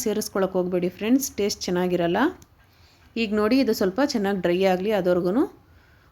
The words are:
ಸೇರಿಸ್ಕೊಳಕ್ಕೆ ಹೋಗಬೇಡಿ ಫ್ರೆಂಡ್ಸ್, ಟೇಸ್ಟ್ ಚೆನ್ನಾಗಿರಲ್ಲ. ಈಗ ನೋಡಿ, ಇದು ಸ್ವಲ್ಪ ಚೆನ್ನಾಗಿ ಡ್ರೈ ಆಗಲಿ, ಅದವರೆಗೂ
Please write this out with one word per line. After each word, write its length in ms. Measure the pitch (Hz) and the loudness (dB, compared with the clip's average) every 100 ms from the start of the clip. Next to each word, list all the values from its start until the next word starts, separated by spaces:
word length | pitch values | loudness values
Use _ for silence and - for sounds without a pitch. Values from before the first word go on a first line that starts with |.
ಸೇರಿಸ್ಕೊಳಕ್ಕೆ 540 | 220 208 - 202 185 185 | -2 -2 -4 -2 0 0
ಹೋಗಬೇಡಿ 320 | 180 180 180 - | -2 -2 -2 -2
ಫ್ರೆಂಡ್ಸ್, 300 | 214 269 - - | 0 0 0 -4
ಟೇಸ್ಟ್ 240 | 202 - - | -4 -4 -2
ಚೆನ್ನಾಗಿರಲ್ಲ. 500 | 175 180 175 170 196 302 - - _ _ _ _ _ - 226 | 0 0 0 0 2 0 -2 -16 _ _ _ _ _ -10 -4
ಈಗ 60 | 220 214 | -2 0
ನೋಡಿ, 160 | 214 262 220 | 2 2 2
ಇದು 100 | 226 | 0
ಸ್ವಲ್ಪ 180 | 190 190 285 226 | 0 0 0 0
ಚೆನ್ನಾಗಿ 260 | 196 196 175 | -2 0 0
ಡ್ರೈ 120 | 175 190 | 2 2
ಆಗಲಿ, 200 | 185 202 208 | 0 0 0
ಅದವರೆಗೂ 320 | 175 180 180 226 392 - _ - _ _ _ | 2 0 2 0 -2 -6 _ -20 _ _ _